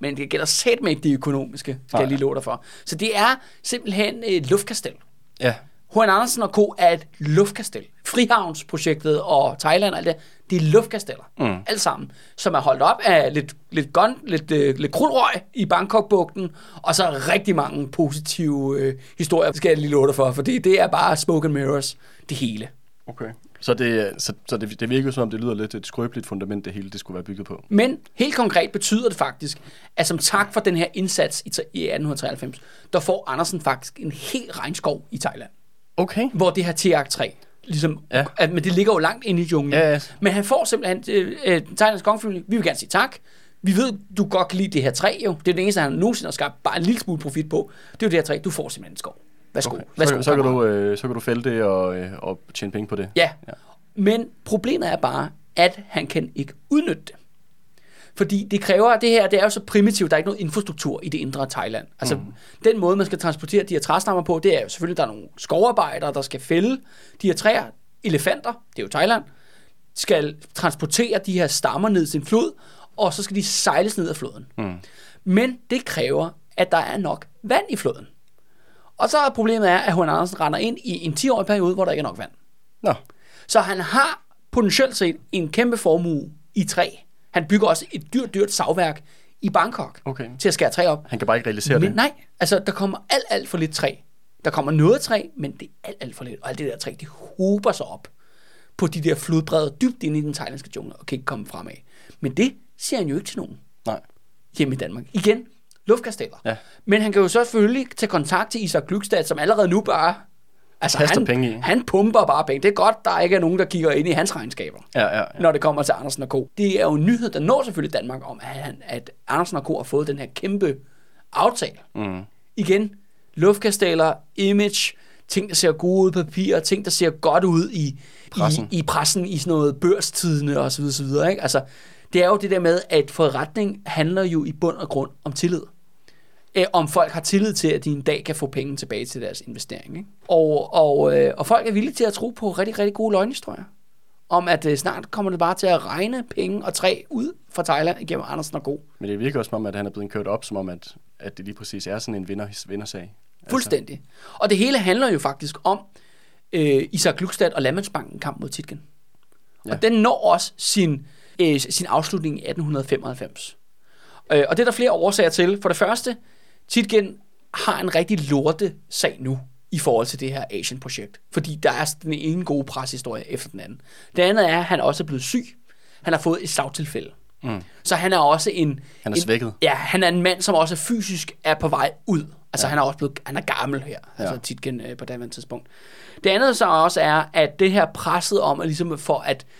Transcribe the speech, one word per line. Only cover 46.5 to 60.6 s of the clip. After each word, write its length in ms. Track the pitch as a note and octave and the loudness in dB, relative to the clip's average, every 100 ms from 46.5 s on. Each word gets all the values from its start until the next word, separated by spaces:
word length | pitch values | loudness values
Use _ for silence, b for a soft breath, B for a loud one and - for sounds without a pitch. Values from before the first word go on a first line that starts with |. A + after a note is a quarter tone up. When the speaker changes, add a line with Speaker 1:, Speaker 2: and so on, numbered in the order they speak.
| - | -2
Speaker 1:
bare 140 | - - | -2 0
en 60 | |
lille 180 | E3+ A#3 | 0 0
smule 180 | - D#3+ | -2 -6
profit 280 | D3 D#3 D3+ | -4 -6 -2
på. 220 | - - B B | -2 -4 B B
Det 100 | B | B
er 40 | A3 | 0
jo 40 | |
det 60 | E3 | 2
her 40 | |
træ. 160 | D#3 D3+ | 0 -2
"Du 60 | E3 | -4
får 180 | D#3 D3+ | -6 -8
simpelthen 240 | - - | -10 -16
en 40 | - | -14
skov. 200 | - - - - - | -14 -14 -20 -20 -8
Værsgo. 200 | - B2 | -4 -4
Speaker 2:
Okay. 100 | - - - | -6 -8 0
Speaker 1:
Værsgo, 200 | D3+ C3 | 2 2
Speaker 2:
Så, 60 | |
så 80 | C3 | 2
kan 80 | C#3+ | 2
du, 60 | |
Speaker 1:
kammerat." 240 | C3 B2+ A2+ | 4 4 2
Speaker 2:
øh, 280 | G2+ G2+ G2+ | 2 0 -2
så 40 | B2+ | -4
kan 80 | |
du 60 | A#2 | -4
fælde 300 | B2 A#2 B2+ | -2 -2 0
det 120 | A2+ | 0
og, 340 | G#2 F#2+ F#2 F#2 | 2 2 0 -2
øh, 140 | F2+ G2 | -8 -8
og 220 | - F#2 - | -8 -10 -10
tjene 180 | - G#2 | -10 -6
penge 140 | G#2 G#2+ | -6 -6
på 100 | G2+ | -6
det. 120 | F#2+ E3+ | -2 0
Speaker 1:
Ja. 140 | D#3+ - - | 0 -2 -18
Speaker 2:
Ja. 40 | - b b - - | -20 b b -12 0
Speaker 1:
Men 300 | G3 A3+ - - | 2 2 -2 -12
problemet 440 | - G#3+ A#3+ - E3+ | -4 -2 0 -2 -2
er 40 | D#3 | -2
bare, 320 | B2+ C3+ D3+ - - - | -2 -2 -6 -10 -6 2
at 240 | F3 - - | 2 2 -8
han 180 | - - | -6 -4
kan 260 | E3 - | -4 -6
ikke 180 | - C3+ - - | -8 -10 -10 0
udnytte 320 | D4 E4 D3+ - | 0 0 -4 -8
det. 80 | - - - - - - b b b b - | -20 -20 -20 -20 -20 -20 b b b b -4
Fordi 280 | G3+ G3 G3+ | -2 -2 -2
det 100 | G3+ | -2
kræver, 360 | G3+ F#3+ A3+ A3+ | 2 4 6 6
det 120 | A#3 | 4
her, 160 | A3+ - | 4 4
det 120 | G3 | 4
er 40 | |
jo 80 | G#3 | 2
så 100 | G3+ | 0
primitivt, 500 | - G#3+ G3+ G3+ E3 | 0 4 4 4 2
der 60 | D#3 | 2
er 20 | |
ikke 100 | F3 | 0
noget 120 | G#3 | -4
infrastruktur 600 | E3 G#3 | -4 -4